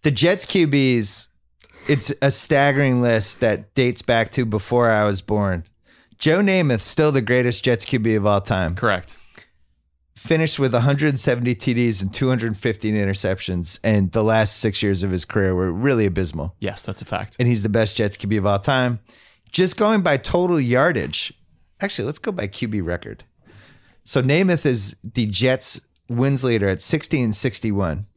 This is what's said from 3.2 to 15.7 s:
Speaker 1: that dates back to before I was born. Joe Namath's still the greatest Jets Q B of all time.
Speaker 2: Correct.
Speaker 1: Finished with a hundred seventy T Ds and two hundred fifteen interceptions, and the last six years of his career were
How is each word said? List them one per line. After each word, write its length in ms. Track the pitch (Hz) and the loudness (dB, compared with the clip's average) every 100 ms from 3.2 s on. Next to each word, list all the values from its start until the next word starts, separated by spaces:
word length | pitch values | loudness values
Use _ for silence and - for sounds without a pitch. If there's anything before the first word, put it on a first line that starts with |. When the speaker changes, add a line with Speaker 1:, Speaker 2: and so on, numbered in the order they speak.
| 101 - | 0 0
Speaker 1:
that 340 | 117 98 - | 0 0 -4
dates 280 | - 123 - | 0 0 0
back 280 | - 117 110 | 0 0 2
to 140 | - 117 | -2 -2
before 420 | 104 - 123 117 | -2 0 2 4
I 140 | 107 | 4
was 180 | 107 98 | 2 -2
born. 440 | - 107 101 90 85 _ _ _ _ _ | -2 0 0 -2 -6 _ _ _ _ _
Joe 220 | 151 170 | 0 2
Namath's 460 | 202 190 156 113 | 2 2 2 0
still 260 | - - 151 | 0 2 2
the 100 | 135 | 2
greatest 440 | 110 123 123 117 | 2 2 2 0
Jets 200 | 127 117 | 0 -2
Q 140 | - 123 | 0 -2
B 160 | 110 | 2
of 100 | 110 | 2
all 160 | 104 101 | 2 2
time. 360 | 98 95 90 90 | 0 -2 -2 -2
Speaker 2:
Correct. 400 | 117 92 - - - - _ _ _ _ _ _ _ - | -2 -2 -6 -20 -20 -20 _ _ _ _ _ _ _ -20
Speaker 1:
Finished 420 | - 160 160 - | -2 0 0 0
with 160 | 135 | 0
a 60 | 120 | 2
hundred 360 | 123 143 151 135 | 2 2 0 0
seventy 360 | - 120 120 | 0 0 0
T 180 | 123 - | -2 0
Ds 300 | 120 120 101 | 2 2 0
and 100 | 95 | -4
two 160 | - 131 | -2 0
hundred 260 | 127 113 | 0 -2
fifteen 400 | 104 120 101 107 | -2 -2 -2 -2
interceptions, 840 | 107 98 98 98 95 - 90 82 - | 0 0 -2 -2 -4 -4 -6 -6 -4
and 300 | 107 107 95 | 0 2 2
the 100 | 113 | 2
last 360 | 107 110 107 98 | 2 2 2 0
six 240 | 107 98 | -2 0
years 200 | 104 95 | 0 0
of 80 | 98 | -2
his 140 | 90 | -4
career 300 | - 110 95 | -2 0 0
were 180 | 92 92 | 0 0